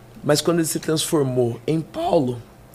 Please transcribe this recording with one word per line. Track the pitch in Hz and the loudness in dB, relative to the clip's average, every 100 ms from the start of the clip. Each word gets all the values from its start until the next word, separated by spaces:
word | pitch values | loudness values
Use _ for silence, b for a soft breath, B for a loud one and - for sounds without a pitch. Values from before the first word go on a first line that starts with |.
| - - | -20 -6
mas | 143 147 | 0 2
quando | - 170 | 2 0
ele | 156 | 0
se | 147 | -2
transformou | - 156 - 160 131 127 120 113 - | -2 -2 0 0 2 0 0 -2 -2
em | 160 | -2
Paulo, | 156 320 349 175 127 120 - - - | -4 -6 0 2 2 -4 -12 -20 -20